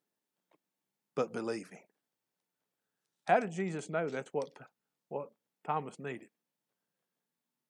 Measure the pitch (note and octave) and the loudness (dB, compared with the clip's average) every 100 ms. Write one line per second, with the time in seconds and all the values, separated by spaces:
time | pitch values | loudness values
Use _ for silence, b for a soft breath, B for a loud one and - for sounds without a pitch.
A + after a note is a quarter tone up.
0 | _ _ _ _ _ _ _ _ _ _ | _ _ _ _ _ _ _ _ _ _
1 | _ - A#2 A#2 A2+ A2+ F#2 F#2 - _ | _ 0 0 0 -2 -2 -4 -14 -20 _
2 | _ _ _ _ _ _ _ _ _ _ | _ _ _ _ _ _ _ _ _ _
3 | _ _ - G#3 A3 E3+ F#3+ D#3+ - D#3+ | _ _ 6 6 6 0 0 -2 -2 0
4 | D#3+ C3 C3+ D3 C3 - - _ _ _ | 0 -2 -2 -2 -2 -6 -20 _ _ _
5 | - C#3+ C#3+ - _ _ - D3+ C#3 - | -8 -8 -8 -12 _ _ -2 0 -2 -6
6 | C#3 B2 - _ _ _ _ _ _ _ | -6 -8 -10 _ _ _ _ _ _ _
7 | _ _ _ _ _ _ | _ _ _ _ _ _